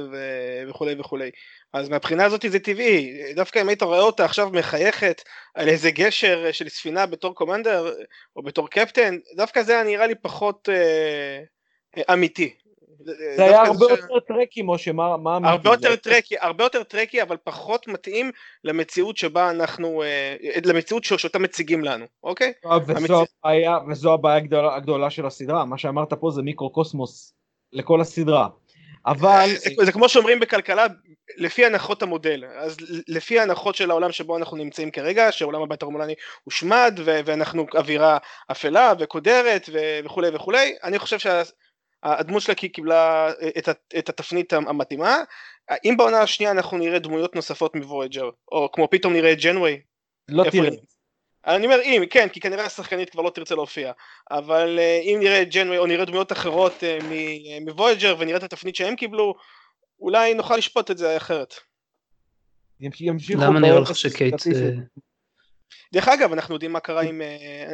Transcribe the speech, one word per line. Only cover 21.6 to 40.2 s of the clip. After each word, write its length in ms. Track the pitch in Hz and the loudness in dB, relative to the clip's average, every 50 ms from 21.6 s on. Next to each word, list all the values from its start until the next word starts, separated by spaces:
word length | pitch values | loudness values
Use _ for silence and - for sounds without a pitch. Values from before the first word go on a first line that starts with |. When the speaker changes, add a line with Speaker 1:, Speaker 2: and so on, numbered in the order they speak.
| 170 143 170 165 151 | -4 -2 -2 -2 -2
Speaker 1:
לנו, 220 | 143 131 113 113 - _ _ - | -4 -6 -8 -10 -14 _ _ -10
אוקיי? 300 | 156 185 - 262 262 240 - - | -10 -4 -2 -2 -2 -4 -6 -2
Speaker 2:
אה, 120 | 170 170 170 | 0 0 0
וזו 160 | 147 139 151 143 | 2 0 -2 -2
Speaker 1:
המציא- 180 | 156 160 180 170 165 - _ _ - | 0 2 4 4 4 2 _ _ 0
Speaker 2:
הבעיה, 340 | 156 156 156 165 165 170 165 - 143 | 2 4 4 4 4 2 0 -2 -4
וזו 240 | 151 139 135 165 160 | -8 0 2 4 4
הבעיה 220 | 156 147 156 147 151 | 4 4 4 2 2
הגדולה, 380 | 151 147 156 147 147 151 135 | 2 2 0 2 2 2 0
הגדולה 340 | 139 139 139 151 139 139 147 | -2 -2 -2 -2 0 -2 -2
של 160 | 147 - 151 | -4 -4 -6
הסדרה, 400 | 135 131 - 135 131 151 170 147 | -8 -8 -8 -6 -4 -2 -2 -2
מה 120 | 123 127 135 | -4 -6 -6
שאמרת 360 | - 147 139 147 151 151 156 | -6 -4 -2 -2 -2 -4 -4
פה 180 | 151 160 165 | -4 -2 -2
זה 100 | 147 139 | -2 -2
מיקרוקוסמוס 920 | 139 147 147 - 139 135 - 156 160 156 - 143 131 120 - - - - _ _ _ _ _ _ _ _ - | -4 -6 -6 -8 -8 -6 -2 -2 -4 -2 -4 -6 -8 -8 -10 -16 -20 -20 _ _ _ _ _ _ _ _ -12
לכל 280 | 131 139 - 165 165 | -8 0 2 4 4
הסדרה, 460 | 165 160 - 165 160 151 151 143 117 98 - _ _ _ _ _ _ - - - - | 4 0 -2 -2 0 2 2 2 2 0 -4 _ _ _ _ _ _ -20 -20 -8 -4
אבל 400 | 120 147 135 151 190 196 196 190 196 202 | -2 0 2 4 6 6 8 6 4 2
Speaker 1:
זה, 300 | 180 - 196 - - 202 | -2 -4 -4 0 2 2
זה 60 | 180 | 2
כמו 180 | - 202 233 240 | 4 4 4 6
שאומרים 300 | - 262 220 220 240 240 | 6 6 6 6 2 2
בכלכלה, 460 | 226 - - 202 190 - 185 202 226 220 190 - _ 175 156 _ _ - - - | 2 0 -2 -2 -2 0 2 2 2 2 0 -6 _ _ _ _ _ -20 -10 -6
לפי 280 | 170 170 - - 247 | -6 -4 2 4 4
הנחות 360 | 233 214 185 - - 208 - 214 | 4 4 0 -2 -4 -4 -6 -4
המודל, 400 | 185 170 160 156 160 151 135 127 127 120 127 | -6 -6 -4 -2 -2 -2 -2 -6 -12 -14 -10
אז 200 | 151 160 156 151 165 170 175 165 170 - | -10 -10 -10 -12 -14 -12 -12 -12 -10 -8
לפי 320 | 165 165 - - 233 226 | -8 -8 -4 0 2 2
ההנחות 360 | 220 202 175 - - 202 190 | 2 2 0 -2 -2 -4 -2
של 160 | - 196 175 | -2 -2 0
העולם 200 | 170 165 175 180 | 0 0 0 -2
שבו 260 | 165 - 160 160 170 170 | -2 -6 -6 -6 -6 -6
אנחנו 200 | 165 160 170 156 | -6 -6 -8 -10
נמצאים 340 | 151 147 - - 160 156 | -10 -10 -10 -8 -10 -8
כרגע, 400 | - - 139 156 190 220 226 220 | -8 -6 -4 -2 2 4 4 2
שעולם 300 | - - 165 147 147 156 | 2 0 -4 -4 -4 -6
הבית 200 | 156 147 151 143 | -6 -6 -8 -8
הרומולני 320 | - 147 147 147 151 151 156 - - - - - _ | -8 -8 -8 -8 -6 -8 -8 -10 -14 -18 -20 -20 _
הושמד, 560 | - - - 165 175 214 240 247 240 208 180 160 | -10 -8 -6 0 2 4 6 6 4 2 2 0
ו-, 140 | 160 160 156 147 | 0 2 2 0
ואנחנו 400 | 151 156 156 156 - - 165 156 143 - | -2 -2 -2 -2 -2 -2 -4 -6 0 0
אווירה 420 | 156 147 147 151 147 151 156 151 147 - - - - - - | 0 0 0 2 4 4 4 4 2 0 -6 -14 -20 -12 -10
אפלה 420 | 139 - - 151 151 196 254 240 202 175 | -10 -6 -4 2 4 6 6 6 4 2
וקודרת, 720 | 160 151 - 160 151 202 240 247 240 240 220 190 156 - 156 | 0 -4 -6 -2 0 2 4 4 4 2 0 0 -2 -4 -6
ו-, 260 | 156 151 156 156 151 147 | -4 -4 -2 -4 -6 -8
וכולי 240 | 151 - 185 | -8 -4 -2